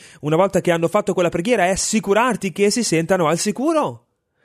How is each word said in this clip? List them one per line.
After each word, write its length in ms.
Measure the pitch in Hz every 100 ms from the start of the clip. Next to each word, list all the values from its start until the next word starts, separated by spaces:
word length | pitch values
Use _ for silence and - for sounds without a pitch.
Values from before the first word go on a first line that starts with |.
| - -
una 160 | 147 160
volta 260 | 190 185
che 80 | 175
hanno 180 | 170 165
fatto 280 | 214 202 185
quella 140 | 170
preghiera, 360 | 175 185 233 175
è 60 |
assicurarti 800 | 190 - 220 196 202 254 196 196
che 180 | 165 202
si 140 | 214
sentano 420 | 220 160 165 185 156
al 140 | 165
sicuro." 680 | 214 208 294 311 202 117 _ _ _ _